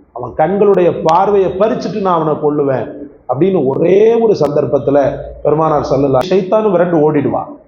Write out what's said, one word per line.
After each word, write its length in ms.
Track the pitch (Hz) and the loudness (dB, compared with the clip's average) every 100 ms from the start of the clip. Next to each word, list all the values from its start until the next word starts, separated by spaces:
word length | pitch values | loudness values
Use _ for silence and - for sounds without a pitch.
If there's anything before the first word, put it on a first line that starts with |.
| _ | _
அவன் 180 | 120 123 | -14 -8
கண்களுடைய 680 | 139 160 202 208 185 170 127 | -2 0 2 2 4 2 0
பார்வையை 460 | 160 170 202 202 185 | 2 2 2 2 0
பறிச்சுட்டு 500 | 180 220 254 214 208 | 0 -2 -2 -6 -4
நான் 200 | 190 170 | -2 0
அவனை 220 | 156 147 | 0 -2
கொல்லுவேன் 500 | 151 147 139 127 101 - - - - | -2 0 0 -2 -6 -12 -18 -14 -6
அப்படின்னு 380 | 131 190 180 131 | -2 0 0 0
ஒரே 520 | 135 170 196 220 226 | 0 2 4 4 2
ஒரு 180 | 226 190 | 2 0
சந்தர்ப்பத்துல 760 | 143 151 127 139 135 139 131 - - - | 0 -2 0 -2 0 0 0 -4 -12 -6
பெருமானார் 440 | - 151 160 147 120 | -2 0 0 0 0
ஸல்லல்லாஹு 280 | 135 139 131 - | 0 0 0 0
அலைஹி, 40 | |
ஷைத்தானும் 400 | 190 180 214 214 | -2 0 0 2
விரண்டு 420 | 175 180 165 151 | 2 2 2 2
ஓடிடுவான். 340 | 147 123 123 - - | 0 -2 -4 -8 -14